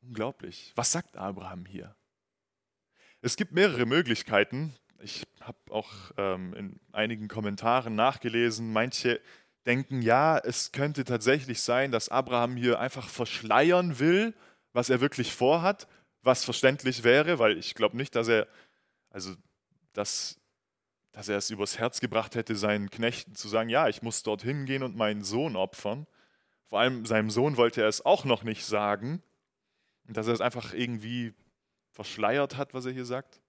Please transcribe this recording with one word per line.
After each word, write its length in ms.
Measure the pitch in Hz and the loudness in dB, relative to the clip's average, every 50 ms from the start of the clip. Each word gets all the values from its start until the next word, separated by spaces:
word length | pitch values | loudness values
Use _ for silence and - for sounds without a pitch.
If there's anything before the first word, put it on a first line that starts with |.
| _ | _
Unglaublich. 680 | 123 120 107 107 123 143 _ - - 87 - - - _ | -14 -8 -6 -6 -6 -6 _ -16 -16 -16 -16 -20 -8 _
Was 160 | - 120 - | 2 4 4
sagt 260 | - 170 175 _ _ | 4 2 -2 _ _
Abraham 500 | 98 95 98 98 95 95 92 92 90 87 | -10 -8 -8 -8 -8 -12 -14 -14 -14 -16
hier? 280 | 90 95 92 90 92 104 _ _ _ _ _ _ _ _ _ _ _ _ _ _ _ _ _ _ _ _ _ _ _ _ _ | -14 -14 -16 -16 -16 -20 _ _ _ _ _ _ _ _ _ _ _ _ _ _ _ _ _ _ _ _ _ _ _ _ _
Es 160 | - 120 - | 2 2 2
gibt 160 | - 214 - 139 | 2 2 -2 2
mehrere 340 | 170 196 208 156 120 123 | 4 4 4 4 2 0
Möglichkeiten. 880 | 113 131 160 180 123 113 - - - 110 101 104 - - 127 151 160 131 _ _ _ _ _ | 2 4 2 2 2 0 -2 -2 2 4 4 4 4 0 -8 -8 -8 -10 _ _ _ _ _
Ich 260 | - 104 - - - _ _ _ | -18 -14 -14 -14 -14 _ _ _
hab 300 | - - 110 _ _ - | -18 -18 -18 _ _ -6
auch, 220 | - 107 107 - - 101 95 - - | -6 -6 -6 -6 -14 -20 -20 -14 -6
ähm, 360 | - 98 98 92 92 92 90 90 | -4 -2 -2 -2 -4 -6 -10 -10
in 260 | - 101 95 - - _ _ | -10 -12 -12 -12 -16 _ _
einigen 380 | _ 107 107 110 117 107 107 104 | _ -2 -2 -2 -2 -6 -8 -8
Kommentaren 680 | - 113 107 104 101 101 - 117 120 131 123 117 110 | -8 -4 -4 -4 -4 -2 0 2 2 2 0 -2 0
nachgelesen. 760 | 107 113 131 139 - - 117 110 117 120 120 110 107 117 113 110 | 2 2 2 2 0 -6 -2 0 2 2 2 0 -2 -6 -2 0
Manche 480 | 110 113 131 - - - 123 120 - _ - - _ _ _ _ _ _ | 0 0 0 -2 -2 0 0 0 0 _ -14 -20 _ _ _ _ _ _
denken, 360 | 123 120 127 135 _ 135 131 117 | 0 0 0 0 _ -4 -2 2
ja, 340 | 113 113 127 147 160 160 139 | 4 4 6 6 4 4 2
es 340 | - 120 123 - - - - | 0 0 0 0 0 0 0
könnte 320 | 131 139 147 147 143 131 | -2 -4 -2 -2 -4 -4
tatsächlich 560 | - 127 117 107 123 135 151 131 131 120 - | -2 -2 0 4 4 2 2 2 -4 -4 -2
sein, 320 | - - 120 123 135 139 123 | 0 2 2 2 2 2 0
dass 160 | 113 - - | 0 -2 0
Abraham 480 | - 127 131 127 127 120 120 120 127 | 0 -2 0 2 0 0 0 0 -2
hier 240 | 123 120 123 120 - | 0 2 2 2 2
einfach 280 | 120 131 - - 117 - | 0 -4 -6 -8 -12 -10
verschleiern 920 | - - 123 - - - - 110 107 120 147 170 175 180 180 175 151 120 | -6 -6 -6 -6 -6 -10 -2 4 6 6 6 6 6 4 2 0 -2 0
will, 340 | 139 160 175 190 214 233 220 _ - _ _ _ _ _ _ | 2 4 4 4 2 0 -4 _ -20 _ _ _ _ _ _
was 180 | 123 120 - | -2 2 2
er 100 | 127 123 | 2 2
wirklich 320 | 127 147 - - 120 - - | 2 0 0 -2 -4 -4 -2
vorhat, 540 | - 123 127 151 170 165 190 202 - - _ _ _ _ _ _ _ _ | 2 4 4 4 4 2 0 -2 -2 -6 _ _ _ _ _ _ _ _
was 220 | 127 127 - - | 4 4 4 2
verständlich 600 | - 120 - - 135 135 143 - 131 127 117 117 | -2 -4 4 4 4 4 4 -2 -4 -4 2 6
wäre, 340 | 123 123 139 151 160 175 143 | 6 8 8 6 4 2 4
weil 180 | 117 107 107 | 4 4 4
ich 180 | 87 95 - - | 2 -2 -8 -4
glaub 200 | - 110 104 - | 0 0 0 0
nicht, 220 | 117 135 131 - | 0 -8 -4 -2
dass 100 | 120 117 | -2 2
er, 220 | 113 117 110 - - _ - - _ _ _ _ _ _ _ _ _ | 4 4 4 2 0 _ -20 -20 _ _ _ _ _ _ _ _ _
also, 260 | _ 98 90 95 92 82 _ _ _ _ _ _ _ _ _ _ _ | _ -12 -12 -12 -12 -14 _ _ _ _ _ _ _ _ _ _ _
dass, 480 | 107 104 - - - - - - _ _ _ _ _ _ _ _ _ _ _ _ _ _ _ _ | -6 -4 -2 -2 -4 -4 -6 -10 _ _ _ _ _ _ _ _ _ _ _ _ _ _ _ _
dass 160 | - 104 98 | -14 -6 -4
er 80 | 104 | -2
es 140 | 101 101 - | -2 -2 -2
übers 280 | 110 101 101 101 - - | -4 -4 -4 -4 -2 -2
Herz 220 | 117 123 - - | -2 -2 -2 -2
gebracht 340 | - 117 104 113 110 - - | -2 0 0 -2 -2 -2 -4
hätte, 220 | 120 110 - 113 | -6 -4 -4 -4
seinen 340 | 104 101 107 104 104 101 98 | -2 0 0 0 0 -2 -6
Knechten 460 | - - 113 117 120 - - - - | -6 -2 -2 -2 -2 -2 -12 -12 -10
zu 120 | - - 107 | -10 -8 -2
sagen, 200 | 101 110 113 117 | 0 0 0 2
„Ja, 180 | 113 139 160 | 2 2 2
ich 160 | 123 104 - - | 2 -2 -2 -6
muss 220 | 113 110 - - | -4 -4 -2 0
dorthin 420 | 110 107 104 107 120 139 147 139 | -2 -4 -2 -2 -6 -4 -4 -4
gehen 160 | 131 135 135 131 | -4 -4 -4 -4
und 140 | 127 95 | -6 -2
meinen 260 | 110 110 107 107 104 104 | 0 0 0 0 -2 -6
Sohn 320 | 98 104 120 143 165 117 | -4 -2 -2 -2 -2 -2
opfern.“ 520 | 95 95 98 - - - 104 107 135 151 _ _ _ _ _ _ _ _ _ _ _ _ | -2 -4 -4 -4 -8 -6 -6 -6 -6 -10 _ _ _ _ _ _ _ _ _ _ _ _
Vor 160 | _ - 101 | _ 0 2
allem 260 | 117 127 131 123 110 | 2 2 2 -2 -4
seinem 240 | 107 113 110 107 110 | 0 2 2 2 2
Sohn 260 | 104 117 127 151 147 | 0 0 0 0 4
wollte 260 | 123 120 117 - 120 110 | 4 4 4 4 2 2
er 60 | 107 | 2
es 160 | 107 - - | 2 2 4
auch 200 | - 180 202 - | 4 2 2 4
noch 180 | 139 123 110 110 | 0 0 0 0
nicht 220 | 113 110 - - | -6 -8 -8 -6
sagen. 580 | - 107 104 104 104 101 101 104 127 156 185 _ _ _ _ _ _ _ _ _ _ _ _ _ _ _ _ _ - | -4 -2 0 0 0 -2 -2 -4 -8 -10 -10 _ _ _ _ _ _ _ _ _ _ _ _ _ _ _ _ _ -10
Und 80 | 113 | -8
dass 100 | 113 110 | -6 -2
er 60 | 113 117 | -2 -2
es 80 | 110 | 0
einfach 320 | - 123 - 123 110 113 - | 0 -2 -2 -4 -12 -10 -8
irgendwie 600 | - 123 123 120 110 104 113 120 123 120 113 107 _ _ _ _ _ _ _ _ _ _ _ _ | -6 -6 -6 -6 -8 -10 -10 -8 -8 -8 -10 -12 _ _ _ _ _ _ _ _ _ _ _ _
verschleiert 640 | - 107 - - - 107 107 120 143 143 135 - | -16 -14 -14 -8 -2 0 0 2 2 0 -2 -4
hat, 180 | 127 143 - - | -8 -10 -8 -8
was 100 | 131 123 | -10 -8
er 60 | 127 | -8
hier 140 | 127 131 127 | -8 -8 -8
sagt. 360 | 120 123 131 135 _ _ _ _ | -8 -8 -10 -10 _ _ _ _